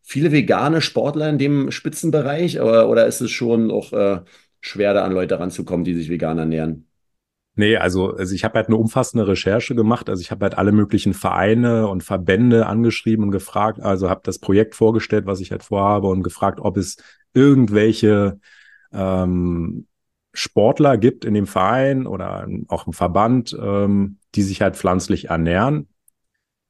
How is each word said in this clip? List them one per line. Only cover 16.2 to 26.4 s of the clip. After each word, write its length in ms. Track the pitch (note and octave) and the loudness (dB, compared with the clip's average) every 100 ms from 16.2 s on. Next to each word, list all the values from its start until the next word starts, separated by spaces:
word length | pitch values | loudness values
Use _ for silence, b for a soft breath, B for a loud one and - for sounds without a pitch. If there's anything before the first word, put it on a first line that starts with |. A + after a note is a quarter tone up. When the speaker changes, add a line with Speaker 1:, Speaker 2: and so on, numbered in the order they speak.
Speaker 2:
gefragt, 380 | F2+ - G2 - | -4 -2 -2 -2
ob 160 | G2+ G2 | -4 -2
es 200 | F2+ - b b _ | -4 -10 b b _
irgendwelche, 1080 | B2+ C#3+ C3+ A2 G#2 A2 A2 G#2+ G#2 G2+ F#2+ b b b b b | 4 6 6 4 4 2 4 4 4 2 -2 b b b b b
ähm, 960 | G2+ F#2+ F#2 F2+ F2+ F2 E2+ E2 - - _ _ _ _ | -6 -2 0 0 0 -2 -4 -6 -10 -16 _ _ _ _
Sportler 640 | - - A2 G#2+ C#3 D3 A#2 | -12 -2 2 2 4 4 4
gibt 300 | A#2 - - | 2 2 -2
in 80 | |
dem 120 | G#2 G2 | 0 0
Verein 600 | F#2 F#2+ B2+ C3+ C3+ B2+ | 0 0 2 0 -2 -4
oder 420 | F#2+ F#2 F#2+ G2 G2 - | -8 -8 -10 -10 -10 -6
auch 180 | E2+ - | -8 -6
im 80 | |
Verband, 600 | E2 F2+ F2+ A2+ B2+ A#2 G#2+ | -4 0 2 2 0 -2 -8
ähm, 580 | G#2+ G2+ G2+ G2+ G2 - _ | -4 -2 0 0 -2 -6 _
die 80 | G#2+ | -2
sich 200 | G2 F#2+ | -2 0
halt 140 | G2 - | -2 0
pflanzlich 520 | F#2 F#2 - F2+ - | -2 0 -2 -4 -2
ernähren. 600 | E2 E2 F2+ B2 D3+ - _ _ _ _ _ | -2 0 2 2 0 -6 _ _ _ _ _